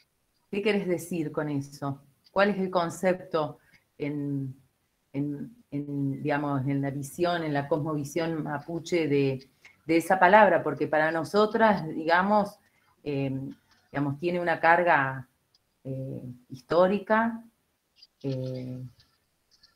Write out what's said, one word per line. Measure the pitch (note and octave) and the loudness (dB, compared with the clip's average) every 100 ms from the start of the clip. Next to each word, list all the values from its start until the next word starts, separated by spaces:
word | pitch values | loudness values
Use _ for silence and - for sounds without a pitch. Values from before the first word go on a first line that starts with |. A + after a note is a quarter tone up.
| _ _ _ _ _ | _ _ _ _ _
¿qué | G3+ | -4
querés | G#3+ G3+ F3+ | 0 0 0
decir | E3+ E3 F3 D3+ | -4 -4 -4 -4
con | D#3 D3+ | -4 -4
eso? | C#3+ C#3 - C#3+ C#3 _ _ _ | -4 -6 -8 -8 -8 _ _ _
¿Cuál | F#3+ G3+ | 2 2
es | F#3+ | 2
el | F#3 | 0
concepto | F#3 E3+ E3 F#3 F#3 - E3 D3+ - _ _ _ - | 0 0 0 0 0 -2 -2 -2 -6 _ _ _ -10
en, | C#3+ D3 C#3+ C#3 C3+ C3 _ _ _ _ _ | -6 -6 -4 -4 -6 -10 _ _ _ _ _
en, | C#3 D3 C#3+ - - _ | -6 -6 -6 -12 -16 _
en, | C#3+ C#3+ C#3+ C#3 C3+ | -10 -6 -4 -4 -2
digamos, | C#3+ D3 D3 C#3 C3 | -2 -2 0 -2 -2
en | C#3 | -2
la | C#3 | -2
visión, | C#3 C#3 - F3 F3 | -6 -8 -2 0 0
en | D#3 | -2
la | C#3+ C#3+ | -2 -2
cosmovisión | D#3+ D#3 D3+ C#3 E3+ E3 D#3+ | -2 -2 -4 -4 -4 -2 -4
mapuche | D3+ C#3+ D#3 E3+ E3 F3 D3+ | -4 -6 -6 -10 -2 0 2
de, | C#3+ C3+ C3 - _ - _ - | 2 2 0 -8 _ -20 _ 0
de | E3 | 2
esa | D#3+ F#3 | 4 4
palabra? | F3+ G#3+ G3+ D#3+ | 6 8 6 6
Porque | C#3 C#3+ D3+ | 2 -2 0
para | D#3 D#3 | 2 2
nosotras, | E3 D#3 G3+ G#3+ A3 A3 F#3 D#3 | 0 0 2 2 4 4 4 -2
digamos, | D#3 D#3+ F3 F#3+ G#3+ G3 - _ _ _ _ | -6 2 2 4 2 2 -4 _ _ _ _
eh, | - C#3 C3+ C3+ C#3 C#3 _ _ _ | -6 -2 -2 -4 -8 -12 _ _ _
digamos, | C#3 C#3+ C#3 | -4 -2 -2
tiene | F3 F3 | -2 -2
una | F3 D#3+ | 0 2
carga, | E3 F3 F3 D3+ C3+ C3 - _ _ _ _ _ | 4 6 6 4 2 -4 -12 _ _ _ _ _
eh, | C3+ C3 C3+ B2+ - B2 - | -10 -8 -8 -10 -12 -16 -16
histórica, | C3 - E3 F#3 G3+ - A3 A#3 A3+ - _ _ _ _ _ _ _ | -14 -2 4 4 2 0 0 0 -4 -14 _ _ _ _ _ _ _
eh, | C#3 C3 C3 B2+ B2+ B2+ B2+ _ _ _ _ _ _ _ _ | -6 -6 -6 -8 -10 -10 -14 _ _ _ _ _ _ _ _